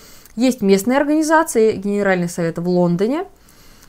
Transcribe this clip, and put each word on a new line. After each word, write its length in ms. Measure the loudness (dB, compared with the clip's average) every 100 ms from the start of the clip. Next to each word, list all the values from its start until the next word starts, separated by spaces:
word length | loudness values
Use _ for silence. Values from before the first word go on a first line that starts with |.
| -20 -20 -14 -2
Есть 260 | 0 0
местные 360 | 2 2 2 0
организации, 760 | 2 0 2 0 2 2 0 0
Генеральный 540 | -4 -2 0 0 -2
совет 280 | -4 -6 -4
в 100 | -2
Лондоне. 580 | 0 2 0 -2 -2 -6 _ -20 -20 -20 -20